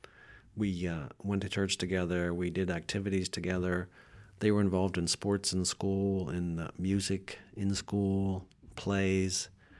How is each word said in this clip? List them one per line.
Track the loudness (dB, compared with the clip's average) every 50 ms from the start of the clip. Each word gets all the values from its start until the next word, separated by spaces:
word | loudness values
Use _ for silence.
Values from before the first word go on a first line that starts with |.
| -20 -20 -20 -20 -20 -20 -20 -20 -20 -12 -4
We, | -2 0 0 0 0 -2 -2
uh, | -2 -4 -6 -8 -12 -8 -4
went | -2 0 0 0
to | -2
church | 0 0 0 0 0
together. | -2 -2 0 2 2 2 2 2 2 2 0 0
We | 0 0 -2
did | 0 0 0 0
activities | -2 -4 -4 -4 -4 -4 -2 0 0 0 0 -2
together. | -4 -4 -2 -2 0 0 0 0 0 0 -2 -6 -10 -20 -20 -20 -20 -20 -20 -18 -8 0
They | 2 4
were | 4 6 4
involved | 4 4 4 2 2 2
in | 0 0
sports | 0 -2 -2 0 0 0 0 0 0 0
in | 0 0
school, | 0 -2 -2 -2 0 0 2 2 2 2 0 -2 -2
in, | -2 -2 -2 -2 -2 -4
uh, | -6 -6 -6 -4
music | 0 0 2 2 2 0 -2 -2 -4 -8 -14 -16 -16 -14 -8
in | -2 0 0 0
school, | -2 -2 -2 0 2 2 4 2 2 2 0 -2 -4 -6 -10 -20 _ -20 -18 -14
plays. | -6 -2 0 2 2 4 4 4 4 2 2 0 -2 -4 -6 -10 -20 -20 -20 -20 -20